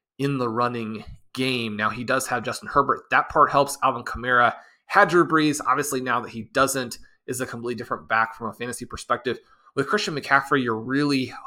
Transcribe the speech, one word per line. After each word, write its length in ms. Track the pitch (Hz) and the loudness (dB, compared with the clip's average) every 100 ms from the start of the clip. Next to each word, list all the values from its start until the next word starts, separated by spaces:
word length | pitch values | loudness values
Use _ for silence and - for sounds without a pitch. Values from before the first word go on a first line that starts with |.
| _ - | _ -6
in 200 | 139 135 | -2 -2
the 100 | 120 | -2
running 560 | 113 123 120 110 110 - - _ | 0 -2 -2 -8 -10 -12 -18 _
game. 420 | - 131 127 113 104 | -4 -2 -2 -4 -2
Now, 140 | 107 | -2
he 140 | 113 | -2
does 240 | 123 131 131 | -2 -2 0
have 160 | 123 | -4
Justin 240 | 120 113 - | -4 -8 -2
Herbert. 420 | 143 135 - - | 2 2 0 2
That 180 | 131 - | 2 4
part 220 | 165 139 | 4 4
helps. 280 | 143 139 - | 4 2 2
Alvin 220 | 131 120 | 0 0
Kamara 500 | 120 113 123 123 117 - - _ - | -4 -6 2 4 4 2 -8 _ 0
had 220 | 190 196 | 4 6
Drew 180 | 175 147 | 6 4
Brees. 340 | 156 151 143 - | 4 2 2 0
Obviously, 340 | 135 143 131 | 0 0 -2
now 200 | 127 120 | -2 -2
that 120 | 110 | -4
he 100 | 113 107 | -10 -4
doesn't, 460 | 131 135 135 120 - - _ - | 2 2 2 -6 -10 -18 _ -10
is 140 | 123 | -6
a 60 | 127 | -6
completely 300 | 117 117 113 | -6 -6 -6
different 320 | 120 117 78 | -6 -8 -2
back 260 | 113 113 | 0 0
from 140 | - 113 | -4 -10
a 40 | |
fantasy 320 | - 120 117 | -8 -10 -10
perspective. 540 | 117 - - 123 127 113 - _ _ | -10 -10 -4 -4 -2 -6 -8 _ _
With 120 | - 135 | -4 0
Christian 280 | 214 208 | 0 -2
McCaffrey, 480 | 147 - 139 - 143 | -6 2 2 4 0
you're 140 | 120 110 | 0 -4
really 560 | 117 139 147 139 120 - | -2 -2 0 0 -2 -8